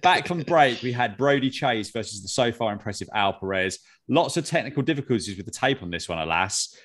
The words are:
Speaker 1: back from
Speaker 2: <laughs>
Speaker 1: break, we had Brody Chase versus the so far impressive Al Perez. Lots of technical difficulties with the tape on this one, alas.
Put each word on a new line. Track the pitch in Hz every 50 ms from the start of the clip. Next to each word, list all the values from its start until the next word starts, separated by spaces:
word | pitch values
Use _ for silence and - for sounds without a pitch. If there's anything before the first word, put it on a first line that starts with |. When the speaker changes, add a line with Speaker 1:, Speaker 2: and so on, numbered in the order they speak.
| -
Speaker 1:
back | 180 180 143 - -
from | 175 170
Speaker 2:
<laughs> | 143
Speaker 1:
break, | - 170 160 143 131 117 113 120
we | 127
had | 120 123 123 113 101 107
Brody | 135 143 143 139 127 131
Chase | 131 - 151 131 117 113 101 -
versus | - 117 107 - 107 101
the | 98 98
so | - - 123 120
far | 113 - 117 107 104
impressive | 104 - 110 98 - 95 - -
Al | 107 101 98 95
Perez. | - 95 95 98 95 92 95 - - _ _ _ _ _ -
Lots | 127 160 160 131 - 175
of | 147
technical | - 165 165 110 131 - 143 127
difficulties | 160 160 139 131 - 123 107 85 104 98
with | 92 98 110
the |
tape | - - 131 135 139 -
on | 95 87
this | 87 82 - -
one, | 87 82
alas. | 80 80 82 85 95 104 - - - - - - -